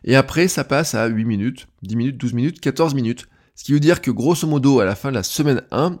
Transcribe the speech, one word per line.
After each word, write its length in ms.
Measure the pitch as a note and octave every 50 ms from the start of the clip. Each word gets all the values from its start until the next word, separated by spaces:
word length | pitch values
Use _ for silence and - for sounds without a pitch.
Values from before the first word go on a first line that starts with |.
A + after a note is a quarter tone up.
| -
Et 120 | - B2+
après, 320 | C3+ C3+ C3+ - D#3 F3 F#3
ça 160 | - - C3+
passe 300 | - C#3 C#3+ D#3+ - -
à 120 | A#2 A2+
huit 200 | A#2 A2+ G#2+ A2+
minutes, 420 | A#2 A2 G2 G2+ B2+ B2+ - - - _ -
dix 120 | - F#2+ A2
minutes, 220 | A#2 A#2+ C3+ C3+
douze 160 | A#2 C3 A#2+
minutes, 260 | A2+ A#2+ B2+ D#3+ E3+ -
quatorze 360 | - C#3+ C3 - E3 D#3+ C#3
minutes. 340 | C3+ A#2+ A2+ A#2+ - - _ _ _ _ _ _
Ce 80 | -
qui 100 | - -
veut 80 | C#3+ D3
dire 200 | D3 D#3 F3 E3+
que 100 | - C3
grosso 360 | A2+ G2+ A#2 D3+ F3 D3+ -
modo, 340 | D#3 D3 D3 B2+ C#3 C#3 B2
à 60 | G2+
la 80 | F#2 G2+
fin 160 | - - C#3
de 40 | C3+
la 80 | A2
semaine 400 | F2+ - - - D3 D3 C3+ - - -
un, 280 | - A2+ D3 F3 F3+ -